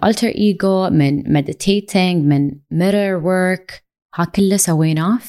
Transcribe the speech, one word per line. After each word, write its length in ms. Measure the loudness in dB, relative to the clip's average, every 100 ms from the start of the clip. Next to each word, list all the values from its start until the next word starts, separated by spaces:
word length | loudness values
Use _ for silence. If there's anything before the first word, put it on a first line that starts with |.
| -2
alter 280 | 0 -2
ego، 580 | 0 0 2 0 0 2
من 320 | 2 2 0
meditating، 920 | 0 0 0 -4 -2 -2 0 0 0 2
من 360 | 2 2 0
mirror 720 | -4 _ -2 0 0 0 -2
work. 600 | 0 0 0 -2 -8 -20 _ _ _ -6
ها 100 | -4
كله 320 | 0 0 2
سويناه 600 | 0 0 2 0 0 -2